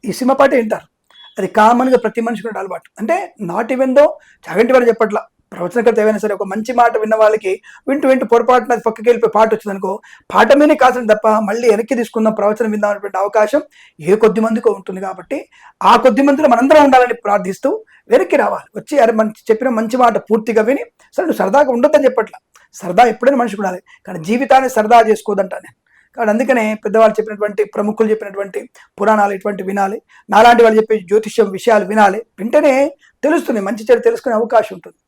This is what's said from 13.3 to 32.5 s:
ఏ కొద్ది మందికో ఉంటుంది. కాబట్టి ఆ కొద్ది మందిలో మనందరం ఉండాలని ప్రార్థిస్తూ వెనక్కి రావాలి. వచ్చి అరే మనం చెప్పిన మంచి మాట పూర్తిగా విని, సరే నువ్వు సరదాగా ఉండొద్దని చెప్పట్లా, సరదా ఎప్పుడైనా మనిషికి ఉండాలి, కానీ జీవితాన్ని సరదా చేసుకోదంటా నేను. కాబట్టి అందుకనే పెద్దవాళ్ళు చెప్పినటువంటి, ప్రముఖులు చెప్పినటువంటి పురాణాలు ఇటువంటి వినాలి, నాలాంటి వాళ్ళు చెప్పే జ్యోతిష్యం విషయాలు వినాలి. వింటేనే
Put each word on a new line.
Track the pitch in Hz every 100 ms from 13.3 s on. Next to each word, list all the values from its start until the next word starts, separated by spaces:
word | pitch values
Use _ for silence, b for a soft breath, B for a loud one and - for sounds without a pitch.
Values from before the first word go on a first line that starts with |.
| 220 214 294 302 b b _
ఏ | 156 214
కొద్ది | 220 190
మందికో | 220 220 226
ఉంటుంది. | 190 190 190
కాబట్టి | 190 185 170 294 - b b _
ఆ | 185 233
కొద్ది | 254 214
మందిలో | 277 277 302
మనందరం | 233 262 311
ఉండాలని | 285 262 247
ప్రార్థిస్తూ | 240 208 202 185 190 269 415 - b _
వెనక్కి | 240 370 277
రావాలి. | 208 - - 208
వచ్చి | - 285
అరే | 226
మనం | 220 214 - -
చెప్పిన | 220 262
మంచి | 226 226 247
మాట | 240 196
పూర్తిగా | - 220 220 220
విని, | 214 285 466 _ b -
సరే | 359
నువ్వు | -
సరదాగా | 190 240 285
ఉండొద్దని | 240 277 302
చెప్పట్లా, | 269 214 214 - _ _ b
సరదా | - 185 180
ఎప్పుడైనా | 247 220 240 277
మనిషికి | 233 196
ఉండాలి, | 196 185 _ b -
కానీ | 180
జీవితాన్ని | 160 240 277 269 262
సరదా | 254 214 240
చేసుకోదంటా | 220 214 - 196 190 -
నేను. | - _ _ _ _ -
కాబట్టి | 220
అందుకనే | 214 240 247 214 214
పెద్దవాళ్ళు | 214 214 220 220
చెప్పినటువంటి, | 214 208 208 208
ప్రముఖులు | 208 - 208 214 220
చెప్పినటువంటి | 214 202 196 196 208 220 b b -
పురాణాలు | 208 214 202
ఇటువంటి | 196 208 190
వినాలి, | 190 202 196 220 _ b b
నాలాంటి | 208 240 240
వాళ్ళు | 226 220
చెప్పే | 220 220
జ్యోతిష్యం | 180 208 220 - 202
విషయాలు | 190 - 214
వినాలి. | 185 214 202 196 - _
వింటేనే | 208